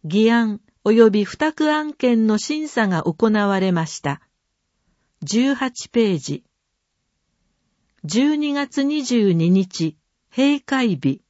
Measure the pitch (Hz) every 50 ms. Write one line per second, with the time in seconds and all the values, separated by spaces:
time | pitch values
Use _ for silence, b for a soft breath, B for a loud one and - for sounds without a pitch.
0 | - 156 160 202 220 226 233 233 233 220 208 208 _ _ _ _ _ 202 220 226
1 | 226 220 202 214 202 - - - 302 311 311 - 311 302 302 302 302 302 294 _
2 | - 247 240 226 220 214 214 214 - - 294 302 311 294 - - 220 196 185 160
3 | - 165 160 _ 226 220 214 214 208 202 196 190 185 190 180 170 160 151 - -
4 | - 143 143 - _ _ _ _ _ _ _ _ _ _ _ _ _ _ _ _
5 | _ _ _ _ - 143 - 226 254 277 277 247 269 262 247 - - - _ 240
6 | 226 208 185 151 131 - 143 - _ _ _ _ _ _ _ _ _ _ _ _
7 | _ _ _ _ _ _ _ _ _ _ _ _ _ _ _ _ _ _ _ _
8 | - 151 160 226 269 294 302 302 294 294 285 285 285 269 - - 277 277 302 302
9 | 269 247 247 240 208 196 175 165 160 170 180 190 196 185 - - 165 160 156 _
10 | _ _ _ _ _ _ _ - 262 277 294 285 _ - 277 262 254 226 185 135
11 | - 139 135 - _ _